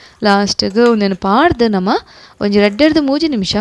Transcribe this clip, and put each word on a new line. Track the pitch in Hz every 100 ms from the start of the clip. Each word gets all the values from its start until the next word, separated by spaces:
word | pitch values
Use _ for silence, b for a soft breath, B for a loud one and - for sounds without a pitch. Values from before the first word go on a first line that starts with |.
| B B
ಲಾಸ್ಟ್‌ಗೆ | 214 202 202 - 208 202
ಒಂದೇನು | 240 226 196 185
ಪಾಡ್ದು | 196 214 339 240 233
ನಮ್ಮ | 202 185 349 - B B B
ಒಂಜಿ | 208 208
ರೆಡ್ಡೆಡ್ದು | 208 208 302 311
ಮೂಜಿ | 277 285 320
ನಿಮಿಷ | 247 185 202